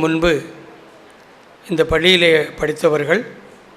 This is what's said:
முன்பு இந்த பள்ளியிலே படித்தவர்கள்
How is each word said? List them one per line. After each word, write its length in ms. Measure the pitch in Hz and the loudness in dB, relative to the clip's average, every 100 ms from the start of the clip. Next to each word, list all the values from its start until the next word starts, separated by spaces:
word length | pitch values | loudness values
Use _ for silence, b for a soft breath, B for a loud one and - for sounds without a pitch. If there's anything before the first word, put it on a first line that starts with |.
முன்பு 280 | 160 160 175 143 - - - - - - - - - - - - - | 0 0 0 0 -6 -20 -20 -20 -20 -20 -20 -20 -20 -20 -20 -20 -8
இந்த 120 | 165 160 | -2 0
பள்ளியிலே 400 | 160 175 180 170 156 147 - | 2 2 4 4 2 0 -6
படித்தவர்கள் 640 | 151 151 165 147 143 190 - - - - - | -6 -2 0 0 0 -2 -4 -16 -20 -20 -20